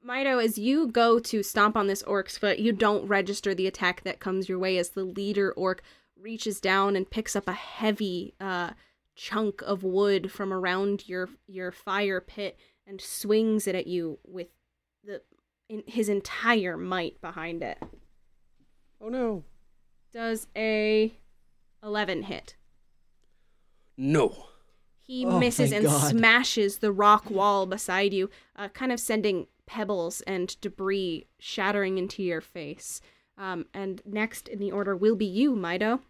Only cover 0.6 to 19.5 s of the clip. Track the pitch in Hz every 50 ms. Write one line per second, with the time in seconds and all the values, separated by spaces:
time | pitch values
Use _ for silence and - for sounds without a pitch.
0.6 | 208 247 269 311 330 247 220 240 233 233 226 233 233 - - 214 196 - - 220
1.6 | 208 214 220 226 202 196 196 196 - - 202 196 190 - - - - 202 190 -
2.6 | 214 233 220 185 - 208 208 208 - 196 208 196 190 190 202 - - 202 196 175
3.6 | 185 190 185 - 196 180 180 - - 190 - - - 190 185 190 190 185 185 180
4.6 | 185 190 185 180 175 175 - 196 190 185 180 202 202 202 208 202 196 190 - -
5.6 | 180 190 185 180 - - - _ _ _ _ _ 185 220 226 214 - 220 196 -
6.6 | - 196 185 196 196 202 202 185 190 - - 220 220 - - 202 - - 180 -
7.6 | - - - - 220 220 208 208 214 196 180 175 - - _ _ 196 196 185 175
8.6 | 175 170 - _ _ _ _ _ _ _ _ - - - - 214 220 208 202 -
9.6 | - - 202 185 190 190 180 190 202 202 196 190 180 190 - - 202 190 190 185
10.6 | 185 180 180 190 196 202 202 196 - - 180 185 185 185 - _ _ - 190 185
11.6 | 185 180 185 - - - 185 202 208 196 190 175 180 - - - 202 180 - _
12.6 | _ _ _ _ _ 196 196 190 - - - - - 202 214 220 220 220 220 214
13.6 | - 196 180 185 - - 180 180 165 160 147 - _ - 180 185 170 175 _ _
14.6 | _ _ _ _ _ _ _ _ _ 208 202 - _ _ _ _ _ _ _ _
15.6 | _ _ 220 214 214 - 226 233 220 208 208 202 202 - - - 233 226 240 220
16.6 | 190 180 165 165 180 185 185 185 170 - - - - 170 175 175 160 170 170 165
17.6 | 165 107 78 - - - - - - _ _ _ _ _ _ _ _ _ _ _
18.6 | _ _ _ _ _ _ _ _ 208 220 240 262 247 226 208 180 156 -